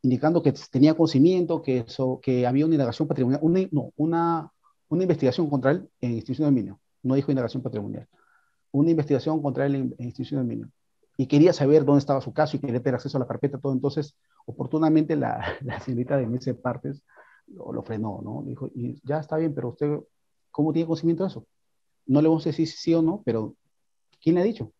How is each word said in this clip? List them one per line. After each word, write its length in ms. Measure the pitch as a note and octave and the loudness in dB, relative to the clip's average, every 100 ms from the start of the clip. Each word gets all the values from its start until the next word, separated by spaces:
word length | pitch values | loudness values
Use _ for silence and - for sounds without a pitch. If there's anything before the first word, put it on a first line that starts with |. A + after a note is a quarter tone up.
indicando 400 | B2+ B2 D3+ E3+ | 0 2 2 4
que 120 | C#3+ B2 - | 2 0 -4
tenía 220 | C3 D3 | 4 4
conocimiento, 680 | D#3+ D#3+ C3+ D#3 F#3 E3 D#3+ | 6 4 6 6 4 0 -2
que 180 | - B2+ | 0 -2
eso, 400 | A#2 - C3 C3 | -2 -4 -4 -4
que 240 | - B2 B2 | -2 0 2
había 180 | C3 D#3 | 2 2
una 100 | D#3+ | 2
indagación 320 | B2+ A2+ D3 | 0 -2 -4
patrimonial, 340 | C3 B2 C#3 | 0 0 2
una, 240 | D#3 F3+ F#3+ | 2 2 0
no, 200 | D3 - - | -2 -4 -4
una, 540 | D#3 E3+ E3+ E3 D3 _ _ _ _ | -2 0 0 -2 -6 _ _ _ _
una 160 | D#3+ | -2
investigación 460 | F#3 D3+ C3 B2 D#3 | 0 2 2 0 0
contra 220 | C#3+ C3 | 2 0
él 180 | E3+ - _ | 0 -4 _
en 140 | B2 | -6
extinción 320 | A2+ G#2 C3 D3+ | -4 -6 -2 2
de 60 | |
dominio. 280 | C3 G2 G2 _ _ | 2 0 -10 _ _
No 120 | B2+ C3+ | -2 0
dijo 160 | C#3 | 0
indagación 300 | C3+ A#2+ C3 | -2 -2 -4
patrimonial. 460 | B2 A2+ G#2 G#2+ - _ _ _ _ _ _ | -6 -8 -8 -10 -14 _ _ _ _ _ _
Una 200 | C#3 D#3+ | 2 4
investigación 500 | D#3+ D3 C#3 D#3+ D#3 | 2 2 0 0 -2
contra 240 | C#3+ B2 C#3 | -2 -2 0
él 100 | C#3 | 0
en, 200 | B2+ - | -4 -6
en 100 | B2 | -12
extinción 320 | - B2+ C#3+ | -8 -6 -4
de 40 | |
dominio. 280 | B2 A2+ A2+ _ _ _ _ - | -4 -6 -12 _ _ _ _ -6
Y 80 | C3 | 2
quería 260 | C#3+ F3 | 6 6
saber 320 | E3+ C#3 D3+ | 6 4 6
dónde 160 | C#3 C#3+ | 6 4
estaba 220 | C#3 C3+ | 4 -2
su 120 | - | -2
caso 220 | - D3+ C#3 | -2 0 0
y 40 | |
quería 220 | C#3 A#2+ | -4 -2
tener 140 | C3 B2 | -2 -2
acceso 220 | C#3 C#3 | -4 -6
a 20 | |
la 80 | B2 | -4
carpeta, 300 | - C#3+ C#3 | -4 -4 -4
todo. 160 | C#3 | -4
Entonces, 420 | B2+ C3+ C#3+ D3 _ _ _ - | -2 -2 -2 -8 _ _ _ -18
oportunamente 720 | - C3 D#3 D#3+ D#3+ D#3 D#3 | -10 -4 2 4 4 2 0
la, 280 | A#2+ - - - | 0 -2 -6 -8
<laughs> 40 | |
la 180 | C3+ - | -8 -8
señorita 360 | - A#2+ B2 C#3 | -6 -4 0 0
de 100 | A#2 | 0
Mesa 240 | B2 C3+ | -4 -4
de 40 | A#2+ | -4
Partes 480 | B2+ B2+ C#3 C#3+ _ _ - _ _ | -6 -6 -8 -12 _ _ -20 _ _
lo, 260 | - - | -18 -10
lo 100 | - | -10
frenó, 380 | - G#2+ A2 G2 | -8 -6 -6 -8
¿no? 200 | G#2+ B2 - | -10 -10 -10
Dijo, 220 | B2 C3+ | -10 -12
"Y 260 | B2+ A#2+ - | -8 -10 -10
ya 160 | - D3+ | -6 -6
está 180 | D3+ D#3+ | -4 -4
bien, 160 | D#3+ | -4
pero 160 | C#3+ B2 | -4 -8
usted, 300 | A#2 D3 D3 - _ _ _ _ | -6 -4 -4 -10 _ _ _ _
¿cómo 220 | - D#3 | -2 0
tiene 160 | D#3 E3 | 0 -2
conocimiento 360 | E3 E3 E3 | 0 0 0
de 60 | F#3+ | -4
eso? 160 | D#3 - _ _ _ _ _ - | -6 -18 _ _ _ _ _ 0
No 160 | C3+ | 4
le 80 | D#3 | 4
vamos 160 | D#3+ D#3+ | 2 0
a 40 | |
decir 180 | D3 D#3+ | -2 -4
si 100 | - | -4
sí 160 | - | 0
o 80 | E3 | 2
no, 200 | D#3+ G3+ E3 | 2 -2 -4
pero 300 | A2+ A#2 - _ _ _ _ _ _ | -4 -4 -10 _ _ _ _ _ _
¿quién 140 | D#3+ F3 | 0 2
le 60 | |
ha 40 | G3 | 2
dicho?". 260 | - G#2+ _ | -2 -10 _